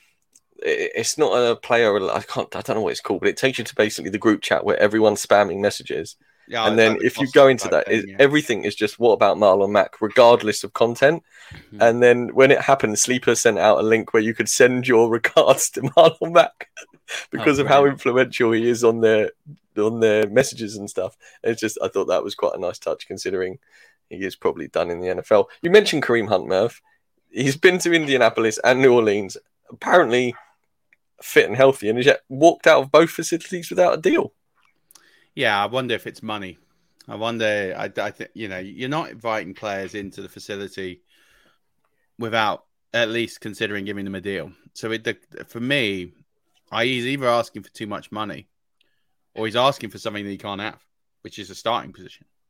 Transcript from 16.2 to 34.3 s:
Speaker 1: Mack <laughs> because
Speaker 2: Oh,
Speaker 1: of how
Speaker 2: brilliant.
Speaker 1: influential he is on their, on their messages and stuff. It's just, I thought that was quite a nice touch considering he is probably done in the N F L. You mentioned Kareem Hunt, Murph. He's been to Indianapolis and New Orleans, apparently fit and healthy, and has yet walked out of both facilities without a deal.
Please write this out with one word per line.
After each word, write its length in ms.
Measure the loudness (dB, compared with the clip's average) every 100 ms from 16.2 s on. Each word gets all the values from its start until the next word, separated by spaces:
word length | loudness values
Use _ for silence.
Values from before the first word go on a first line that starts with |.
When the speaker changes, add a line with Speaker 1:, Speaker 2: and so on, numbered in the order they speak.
| 0
Speaker 1:
Mack 360 | 2 2 -2 -20 -20 -20 _
<laughs> 300 | -16 -14 -12
because 300 | -2 0 2
Speaker 2:
Oh, 20 |
Speaker 1:
of 60 | 2
how 140 | 4
Speaker 2:
brilliant. 180 | 4 0
Speaker 1:
influential 500 | 0 0 0 0 0
he 180 | 2 0
is 140 | 2
on 180 | 2 4
their, 300 | 2 2 0 -6 -20 -20 _ -4
on 220 | -2 0
their 280 | 2 2 2
messages 460 | 0 0 -4 -12
and 160 | -10 -12
stuff. 260 | -8 -10 -12 _ _
It's 160 | -6 -4
just, 180 | -6 -6
I 60 | -6
thought 200 | -4 -2
that 180 | -4
was 100 | -4
quite 220 | -4 -4 -4
a 40 |
nice 200 | -8 -8
touch 260 | -8 -8 -10
considering 540 | -12 -8 -6 -6 -10 _ _ _ _ _
he 80 | -10
is 180 | -10
probably 320 | -6 -6 -6 -6
done 240 | -6 -4
in 100 | -6
the 80 | -6
N 120 | -8
F 100 | 0
L. 180 | 0 0 -6
You 80 | 4
mentioned 320 | 4 4 0
Kareem 240 | 0 -2 0
Hunt, 220 | -2 0
Murph. 340 | -2 -2 -4 _ _ _ _ _
He's 260 | -4 -4 2
been 220 | 2 2
to 140 | 0
Indianapolis 640 | -2 0 2 2 2 -2 0
and 180 | 2 4
New 100 | 4
Orleans, 440 | 4 4 0 -4 -12 -20 _ _
apparently 640 | -10 2 4 4 2 -2 -6 _ _ _ _ _ _ _ _
fit 240 | 0 2 2
and 80 | 4
healthy, 320 | 2 2 -2
and 80 | 0
has 100 | 2
yet 160 | 2 -2
walked 380 | 2 2 4 4
out 160 | 4
of 80 | 4
both 200 | 4 4
facilities 600 | 0 -6 -8 -8 -12 -4
without 260 | 0 2 2
a 40 |
deal. 320 | 0 -2 -4